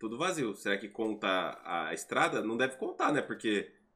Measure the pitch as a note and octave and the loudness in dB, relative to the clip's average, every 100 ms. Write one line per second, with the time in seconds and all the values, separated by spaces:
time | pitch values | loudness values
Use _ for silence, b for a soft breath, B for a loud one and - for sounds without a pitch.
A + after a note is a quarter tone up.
0 | A2+ A#2 F3+ E3 A#2 G2 G#2 G2 G#2+ - | -6 -2 0 0 -2 -2 0 0 0 -2
1 | A2 G2+ G2+ F#2+ E2 - - E2+ D#2+ E2 | -2 0 2 2 0 -4 -2 -2 0 -4
2 | - A#2+ E3 C3 G#2+ A#2 C3 - G3 - | -2 2 2 2 0 2 0 0 -6 0
3 | E4+ - - G#2+ A2+ G2+ - - _ | 2 2 0 -2 0 2 0 -8 _